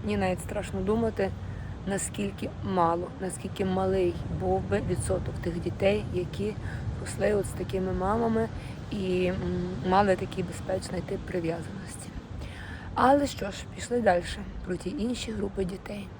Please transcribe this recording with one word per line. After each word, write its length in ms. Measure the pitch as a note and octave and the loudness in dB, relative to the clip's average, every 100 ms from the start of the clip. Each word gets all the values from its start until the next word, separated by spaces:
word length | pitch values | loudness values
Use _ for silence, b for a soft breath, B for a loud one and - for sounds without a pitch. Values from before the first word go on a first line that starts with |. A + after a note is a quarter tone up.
Мені 120 | G#3 G#3 | 0 2
навіть 240 | F#3+ F3+ | 2 0
страшно 400 | - G#3 F#3+ G3 | -2 -4 -2 -2
думати, 500 | F#3 A3+ A3+ G#3+ F#3+ - B B B B F#3 | 2 2 2 2 -2 -2 B B B B -2
наскільки 640 | G3 - - G3+ - - - | -2 -2 -2 -4 -2 -6 -4
мало, 440 | G3 F#3 E3+ E3+ F3 - | 0 4 4 4 -2 -4
наскільки 440 | F#3 E3 G3 - | -6 -4 -6 -2
малий 500 | F#3+ F#3 F#3+ F#3+ F3 E3+ - E3 | 2 2 4 4 2 2 -2 0
був 220 | F3 F#3+ F#3+ | 2 2 2
би 120 | G3+ - | 0 2
відсоток 440 | F3+ - F#3 - | 0 2 0 0
тих 260 | - F3 E3+ | -2 -2 -2
дітей, 440 | F3 - G3 G#3 G#3 | -4 2 4 4 0
які 400 | F3+ E3+ - G3+ G#3 B B B - | -2 -2 -2 -2 -2 B B B -4
росли 340 | - - G3+ | -6 0 4
от 120 | G#3 F3+ | 4 0
з 40 | |
такими 420 | - F3+ F#3+ F#3 | -4 -2 0 0
мамами 560 | F#3 F#3 A3+ A#3 A3 A3+ B B B - | 0 2 2 4 2 2 B B B -6
і, 360 | G#3+ F#3 F#3 F3+ | -2 2 4 4
м, 100 | F#3+ F3+ F3+ F3+ F#3 F#3 | 2 0 0 -2 -2 4
мали 280 | F#3+ G#3 F#3 | 6 6 4
такий 280 | F#3 F#3+ | 2 -2
безпечний 560 | F3 - - F#3+ - F3+ | -4 -4 -4 -4 -2 -4
тип 200 | - F#3+ | -4 -6
прив'язаності. 880 | - F#3 E3 E3 D3+ - - - - - - - B B B B B | -2 -2 0 -2 -6 -8 -10 -10 -10 -10 -10 -10 B B B B B
Але 320 | - B3 C#4+ C#4 | 4 6 8 4
що 240 | - G3+ | -2 -6
ж, 140 | - - | -8 -10
пішли 260 | - - A#3+ | -10 -2 4
далі 220 | G#3+ F3 F3 A3 F#3+ - | 6 4 2 -6 -8 -8
про 120 | - F3 | -4 -4
ті 140 | F#3 | -4
інші 420 | G3 A3+ A#3 - | -2 -2 -2 -4
групи 320 | G#3+ G3 G3 | -2 -2 -2
дітей 440 | F3+ F#3+ - G#3 G3+ | -2 -4 -8 -8 -10